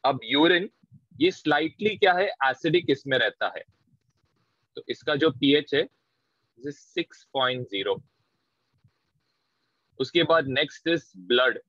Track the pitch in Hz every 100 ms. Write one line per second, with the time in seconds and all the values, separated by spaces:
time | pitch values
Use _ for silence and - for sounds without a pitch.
0 | 135 135 110 139 165 175 202 _ _ -
1 | _ - 170 185 156 147 160 - 208 196
2 | 196 180 196 - 135 127 165 175 170 139
3 | 143 131 110 - 101 90 - _ _ _
4 | _ _ _ _ _ _ _ - - 120
5 | - 147 160 - 143 143 147 143 - _
6 | _ _ _ _ _ _ 147 143 _ -
7 | 165 - _ 139 127 127 123 98 101 95
8 | _ _ _ _ _ _ _ - _ _
9 | _ _ _ _ _ _ _ _ _ -
10 | 131 170 156 165 135 131 151 - 165 165
11 | - 95 90 123 127 107